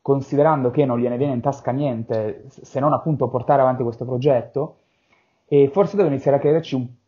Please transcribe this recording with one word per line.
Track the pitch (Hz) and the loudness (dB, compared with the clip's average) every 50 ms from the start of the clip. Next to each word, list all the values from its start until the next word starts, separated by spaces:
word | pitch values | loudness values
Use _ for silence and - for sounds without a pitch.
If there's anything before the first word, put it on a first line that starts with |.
considerando | _ - 139 139 131 - 139 139 147 160 156 143 127 123 | _ 0 0 0 0 -2 0 2 4 4 2 2 0 0
che | 120 151 143 | 2 2 0
non | 131 120 120 | 2 0 0
gliene | 120 120 120 | 0 -2 -2
viene | 120 143 143 131 | -2 -2 -2 -2
in | 120 | -2
tasca | - 143 135 - - 127 | -2 -4 -4 -4 -6 -4
niente, | 120 139 147 139 120 113 117 - 117 110 107 107 - - - | -4 -2 -2 -4 -4 -6 -6 -4 -4 -4 -4 -6 -8 -10 -16
s-, | 131 - - | -20 -20 -20
se | - - - 139 | -20 -8 -6 -4
non | 135 151 - | -2 -2 -4
appunto | - - 165 151 120 131 | -2 -2 -2 -2 -2 -2
portare | 120 - 123 113 - 143 139 | -2 -2 -4 0 2 2 4
avanti | 131 127 127 120 123 | 4 2 2 0 -2
questo | 117 113 - 123 | -4 -4 -6 -8
progetto, | 123 127 123 127 151 135 120 113 - _ 135 147 160 - _ _ _ _ _ _ _ _ _ _ _ _ _ _ | -6 -6 0 2 2 2 2 0 -4 _ -6 -6 -6 -10 _ _ _ _ _ _ _ _ _ _ _ _ _ _
e | _ 147 143 139 139 - | _ 4 4 4 4 4
forse | 190 196 - - | 0 0 2 2
devo | 202 196 | 0 0
iniziare | 156 139 127 - 143 139 | 2 0 0 0 0 0
a | 139 | 2
crederci | 139 143 151 165 160 - 143 | 2 2 0 0 0 -2 -6
un | 131 127 127 - _ _ | -6 -6 -8 -12 _ _